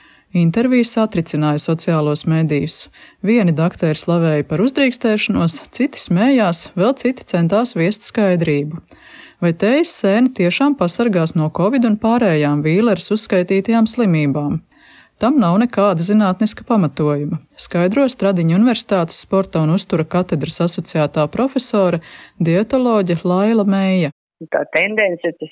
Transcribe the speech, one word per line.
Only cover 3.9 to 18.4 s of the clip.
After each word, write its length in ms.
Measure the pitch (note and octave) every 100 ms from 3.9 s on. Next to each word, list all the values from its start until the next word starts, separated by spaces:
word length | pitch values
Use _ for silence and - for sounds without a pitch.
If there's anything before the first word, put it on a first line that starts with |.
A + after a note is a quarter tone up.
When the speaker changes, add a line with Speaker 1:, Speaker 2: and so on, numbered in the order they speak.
| D#3+
Speaker 1:
slavēja 460 | - E3+ E3 D3+ C#3+
par 160 | D#3+
uzdrīkstēšanos, 920 | B3 C#4 C4+ B3 A3+ G#3+ - F3+ E3+ - -
citi 240 | - C4 -
smējās, 680 | - F3 B3 C4 G3 E3 - -
vēl 160 | G#3 C4+
citi 240 | B3 C4 -
centās 480 | F3 E3 G3+ A#3+
viest 320 | - E3+ G#3+ -
skaidrību. 720 | - G3 F3+ D#3+ C#3+ D3+ E3 - - - - - _
Vai 80 | F3
tējas 400 | E3 G3+ C#4 E4 -
sēne 260 | G3 G#3 B3+ C4
tiešām 380 | F3 - C#4+ C#4+
pasargās 560 | F3 - A#3+ F#3 D#3+
no 140 | E3 D#3
covid 380 | - F#3 C4+ A#3
un 100 | G#3
pārējām 640 | A3 A#3+ G#3+ D#3 D3 D3
Vīleres 480 | D#3 F3+ A#3 F3 -
uzskaitītajām 800 | G#3+ - F#3+ F3 G3 G3 A3+ A3
slimībām? 720 | - G#3+ D#3+ D3 C#3 D3 D#3+ - _ - - _ _
Tam 160 | A3 D4
nav 160 | F3 F#3+
nekāda 360 | A#3+ - G3+ E3+
zinātniska 640 | F3 G#3+ G3+ F#3 G#3+ -
pamatojuma, 800 | - A3+ D#3 - D3 D3 D3 D#3+ - -
skaidro 480 | - F3 F3+ A#3 C4
Stradiņu 480 | - G3 F#3